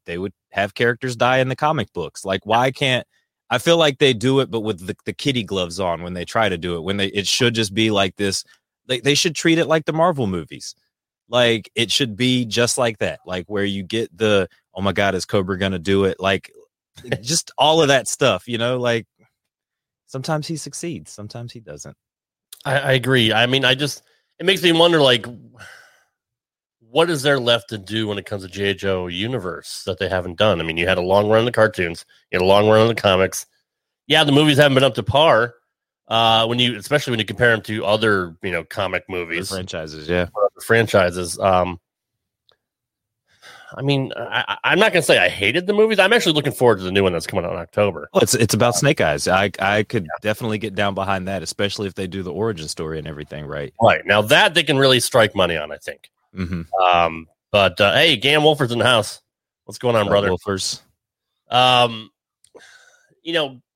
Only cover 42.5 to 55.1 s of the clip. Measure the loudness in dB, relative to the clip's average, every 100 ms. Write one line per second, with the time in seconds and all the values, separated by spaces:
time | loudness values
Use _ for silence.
42.5 | _ _ _ _ _ _ _ _ _ -20
43.5 | -20 -18 -6 -2 0 -2 -8 -6 -4 -4
44.5 | -4 0 2 2 2 4 4 4 0 -2
45.5 | 0 -2 2 2 4 4 4 2 0 -2
46.5 | 2 2 2 2 2 2 0 -4 -6 -4
47.5 | -8 -6 -2 0 -2 -2 0 2 2 0
48.5 | 2 2 2 0 2 0 0 0 2 0
49.5 | -2 0 0 0 -4 -6 -8 -6 -4 -4
50.5 | -6 -6 -4 -4 -2 -4 -4 -4 -8 -8
51.5 | -6 -6 -4 -8 -6 -8 -8 -8 -4 -4
52.5 | -6 -10 -10 -8 -8 -10 -12 -12 -12 -10
53.5 | -10 -10 2 4 4 2 2 4 4 4
54.5 | 2 0 2 4 4 2